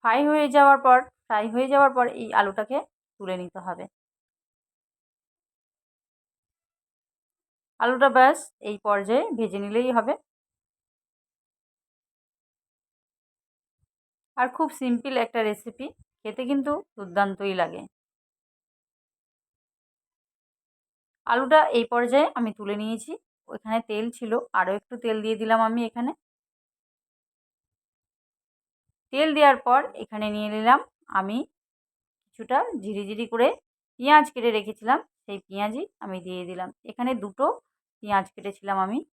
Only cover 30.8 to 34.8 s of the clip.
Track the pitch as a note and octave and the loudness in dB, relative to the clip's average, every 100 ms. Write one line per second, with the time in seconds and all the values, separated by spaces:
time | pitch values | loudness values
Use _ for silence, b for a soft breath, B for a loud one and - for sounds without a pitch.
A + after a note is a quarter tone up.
30.8 | - _ _ G3 F#3+ A3+ - _ _ _ | 2 _ _ -4 -4 -6 -8 _ _ _
31.8 | _ _ _ _ _ _ A3+ B3+ A#4+ E4 | _ _ _ _ _ _ -2 -2 0 -6
32.8 | G3 G3+ G3 G#3+ A3+ A#3 C4 A#4+ _ _ | -8 -8 -8 -8 -6 2 0 0 _ _
33.8 | _ _ B3+ D4+ - - A#3 G#3+ G3+ A3 | _ _ 4 4 4 -2 -2 -2 -6 -10